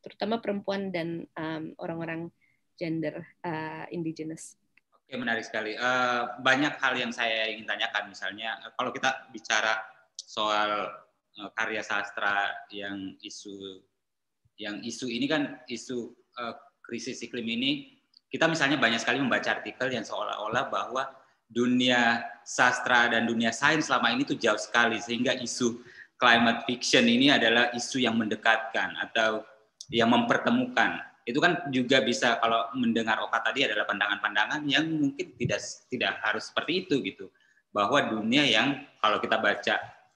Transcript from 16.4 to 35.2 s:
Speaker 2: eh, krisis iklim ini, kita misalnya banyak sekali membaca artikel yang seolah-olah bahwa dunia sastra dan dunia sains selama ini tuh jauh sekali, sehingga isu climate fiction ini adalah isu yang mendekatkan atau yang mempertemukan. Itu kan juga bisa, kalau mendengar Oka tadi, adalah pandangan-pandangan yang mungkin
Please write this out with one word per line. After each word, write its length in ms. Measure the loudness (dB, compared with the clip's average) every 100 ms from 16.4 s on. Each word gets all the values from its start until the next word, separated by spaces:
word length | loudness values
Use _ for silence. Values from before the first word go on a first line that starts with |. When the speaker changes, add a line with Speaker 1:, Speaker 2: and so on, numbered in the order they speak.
Speaker 2:
eh, 140 | -10 -10 -18 _
krisis 400 | -10 -10 -8 -10
iklim 240 | -10 -8
ini, 560 | -4 -2 0 -2 -6 _ _ _ _
kita 160 | 0 0
misalnya 320 | 2 2 2
banyak 200 | 2 2
sekali 200 | 0 0
membaca 320 | 2 0 0
artikel 400 | -2 -4 -4 -4
yang 120 | -2
seolah-olah 600 | -6 -6 -6 -6 -2 -2 -2
bahwa 440 | -4 -4 -4 -6 -10 _ _ _
dunia 760 | 0 2 4 4 6 4 2 -2 -12
sastra 640 | -10 2 4 4 4 4 6
dan 160 | 4
dunia 260 | 2 2 0
sains 360 | 2 2 2 2
selama 240 | 2 2
ini 160 | 2 -2
tuh 80 | 0
jauh 240 | 2 2
sekali, 400 | 2 2 4 2
sehingga 320 | -4 -2 0 0
isu 440 | -4 0 0 -2 -12 -20 -20 _
climate 480 | 6 8 6 2 -2
fiction 360 | -4 4 6 6
ini 240 | 6 6
adalah 400 | 6 4 4 2
isu 320 | 0 -4 0
yang 120 | 2 2
mendekatkan 760 | 0 0 2 2 0 -4 -4 -6
atau 440 | -4 0 0 0 -8 -20 _ _ -4
yang 240 | 2 4
mempertemukan. 880 | 4 4 2 2 2 2 2 0 0 -10 _ -4
Itu 160 | 2
kan 240 | 2 2 -2
juga 320 | -2 4 4
bisa, 400 | 4 2 2 2
kalau 320 | 2 2 0
mendengar 480 | -2 0 2 2 0
Oka 240 | 0 0
tadi, 200 | 0 0
adalah 200 | 0 0
pandangan-pandangan 800 | 0 0 0 0 -2 0 -2 -2
yang 240 | 0 0 0
mungkin 480 | 0 0 -2